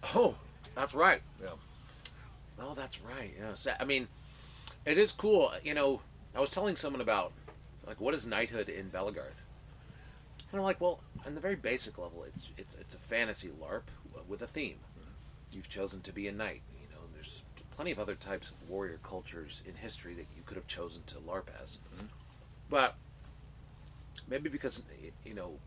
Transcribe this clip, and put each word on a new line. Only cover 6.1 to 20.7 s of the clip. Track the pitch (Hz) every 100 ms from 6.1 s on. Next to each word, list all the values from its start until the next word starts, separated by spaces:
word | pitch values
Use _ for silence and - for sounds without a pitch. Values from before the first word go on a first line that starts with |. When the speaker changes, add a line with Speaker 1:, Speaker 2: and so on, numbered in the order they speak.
| - - 117
Speaker 1:
I |
was | 139
telling | - 208 175
someone | 151 135
about, | 110 104 90 - - - - - -
like, | 110
what | 110
is | 151 110
knighthood | 107 117 117 101
in | 85 95
Belegarth? | 92 98 92 65 - - - - - - - - - - - -
And | 196
I'm |
like, | 190 185
well, | 180 165 - - -
on | 151
the |
very | 185 190
basic | 113 127 113 -
level, | 87 85
it's, | - - - -
it's, | - -
it's | 82 90
a |
fantasy | - 117 113 101 92
larp | 76 73 104 - - -
w-, | 64 85
with | 101
a | 120
theme. | 156 131 - - -
Speaker 2:
Mm-hmm. | - - - - -
Speaker 1:
You've | 95 87
chosen | 101 98 95
to | 90
be | 95 101
a |
knight. | 101 107 82 - -
You | -
know, | - -
there's | - - - - - - -
plenty | 165
of | 127
other | 104 98
types | - 95 -
of | - -
warrior | 95 95 80
cultures | - 95 - 87 76 - 95
in | 87
history | 113 - 90 85
that | 80 -
you | -
could | 95
have |
chosen | 87